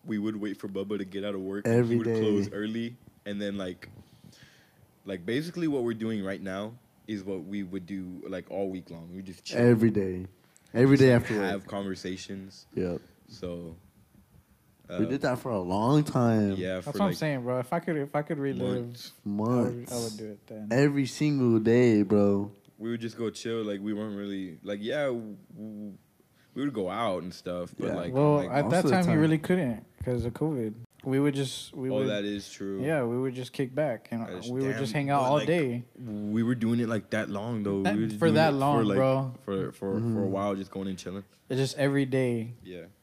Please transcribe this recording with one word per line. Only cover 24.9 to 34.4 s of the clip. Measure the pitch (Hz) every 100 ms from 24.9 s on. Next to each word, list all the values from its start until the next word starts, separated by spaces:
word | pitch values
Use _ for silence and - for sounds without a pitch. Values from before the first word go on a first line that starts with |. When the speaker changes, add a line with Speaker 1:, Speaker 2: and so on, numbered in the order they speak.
| 147
Speaker 1:
w-, | 139 120 110 101 -
w-, | - 107 104 104 95 _ _ _ _ _
we | 120
would | 143
go | 113 92
out | 101 117 90
and | 87
stuff, | - 90 90 87 -
but, | -
Speaker 2:
Yeah. |
Speaker 1:
like, | 92 87
Speaker 3:
Well, | 131 147
Speaker 1:
like, | 147 -
Speaker 3:
at | 131
Speaker 2:
Most | 135
Speaker 3:
that | 175
Speaker 2:
of |
the | 151
Speaker 3:
time, | 185
you | 175
Speaker 2:
time. | 160
Speaker 3:
really | 156 156
couldn't | 160 185 135 107 - _
'cause | - 123
of | 120
covid. | - 156 143 110 113 117 _
We | 131 135
would | 147
just, | 139 131 - -
we | - 131
Speaker 1:
Oh, | 131
Speaker 3:
would, | 107
Speaker 1:
that | 104
is | 104 104 -
true. | - 98 98
Speaker 3:
yeah, | 135 156
we | 120 120
would | 131
just | 127 123
kick | - 131
back, | 131 151 110 -
and | 117 104
Speaker 1:
That | 90